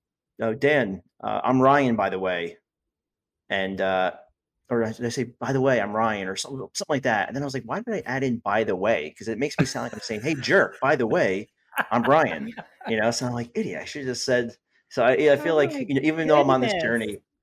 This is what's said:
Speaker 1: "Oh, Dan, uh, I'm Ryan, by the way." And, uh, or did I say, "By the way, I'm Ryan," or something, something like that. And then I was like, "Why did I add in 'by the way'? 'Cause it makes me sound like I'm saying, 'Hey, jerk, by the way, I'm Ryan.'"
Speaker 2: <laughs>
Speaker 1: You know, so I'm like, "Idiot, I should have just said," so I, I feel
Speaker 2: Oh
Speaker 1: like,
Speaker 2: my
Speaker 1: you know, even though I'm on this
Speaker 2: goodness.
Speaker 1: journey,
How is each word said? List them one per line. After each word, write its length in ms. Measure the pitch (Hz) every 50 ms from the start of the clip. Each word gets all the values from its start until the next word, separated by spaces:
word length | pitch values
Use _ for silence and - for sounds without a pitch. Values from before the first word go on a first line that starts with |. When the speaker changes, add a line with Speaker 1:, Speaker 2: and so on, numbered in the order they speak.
| _ _ _ _ _ _ _ -
Speaker 1:
"Oh, 140 | 113 113 110
Dan, 480 | 120 135 143 151 139 117 98 95 92 - _ _ _
uh, 180 | - 107 107 - -
I'm 160 | 120 131 127
Ryan, 340 | 131 135 139 147 139 123 117
by 140 | 104 98 98
the 80 | 92 92
way." 380 | 95 92 90 87 85 82 - - _ _ _ _ _ _ _ _ _ _ _ _ _ _ _ _ _ -
And, 300 | 98 98 95 95 98 92
uh, 320 | 95 95 95 92 92 90 - - - _ _ _ _ _ _ _ _ -
or 140 | 123 117 113
did 200 | 110 113 - 120
I 40 | 117
say, 140 | - 139 120
"By 280 | 123 - - 120 123
the 80 | 135 131
way, 200 | 131 139 127 113
I'm 140 | 101 104 104
Ryan," 320 | 110 113 110 107 101 95 95
or 80 | 95
something, 240 | - - - 139 131 - - -
something 200 | - 302 - -
like 100 | 254 -
that. 240 | 131 113 101 - -
And 80 | -
then 60 | -
I 40 | 143
was 80 | 139 131
like, 100 | 127 107
"Why 160 | 113 139 196
did 140 | 240 240 214
I 80 | 175 -
add 180 | 117 127 135 135
in 140 | 131 117 -
'by 260 | - 101 101 110 113
the 120 | 110 95
way'? 340 | 87 95 110 113 80 73 78 - -
'Cause 100 | 101 113
it 100 | 113 107
makes 200 | 139 151 - -
me 60 | 135
sound 180 | - - 123 120
like 80 | 123 -
I'm 60 | 110
saying, 220 | - - 110 107
'Hey, 120 | 110 156 160
jerk, 440 | 135 110 - 170 196 123 - - -
by 160 | 131 135 156
the 100 | 131 -
way, 440 | - 156 180 139 101 92 98 107 - _ _ _ _ - - - -
I'm 180 | 110 120 117 123
Ryan.'" 460 | 143 160 151 104 82 76 214 - -
Speaker 2:
<laughs> 300 | - - - _ - -
Speaker 1:
You 120 | - 113 107
know, 100 | 107 233
so 140 | 233 - 127
I'm 60 | 123 120
like, 160 | 120 120 - -
"Idiot, 260 | - 214 127 87 71
I 20 | -
should 160 | - - 147 135
have 80 | 127 123
just 80 | 120 -
said," 300 | 135 123 123 120 113 - _ _ _ _ _ _ _
so 140 | - 135 113
I, 280 | 123 131 135 151 147
I 40 | 143
feel 180 | 147 151 165 160
Speaker 2:
Oh 20 |
Speaker 1:
like, 180 | 151 139 123 101
Speaker 2:
my 120 | 135 127 -
Speaker 1:
you 60 | 139
know, 40 | 135 143
even 240 | 156 160 165 160 156
though 120 | 151 147
I'm 100 | 139 135
on 100 | 131 131
this 120 | 123 113 -
Speaker 2:
goodness. 80 | 175
Speaker 1:
journey, 360 | - 110 117 117 110 104 101 - _ _ _ _